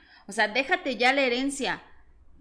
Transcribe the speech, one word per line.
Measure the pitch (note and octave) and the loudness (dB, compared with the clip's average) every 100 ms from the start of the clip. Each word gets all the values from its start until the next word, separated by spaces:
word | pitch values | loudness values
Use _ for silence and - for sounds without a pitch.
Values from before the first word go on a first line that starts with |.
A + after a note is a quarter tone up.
| _ - - | _ -20 -8
O | |
sea, | G3 G#3+ | 0 0
déjate | A3+ C#4 F4+ D4+ A3 | 0 0 -2 -2 2
ya | B3 | 2
la | C#4 | 4
herencia, | B3+ A#3+ C#4 C#4 G#3+ D#3 - - - - - - | 2 0 -2 -2 -4 -4 -10 -20 -20 -20 -20 -8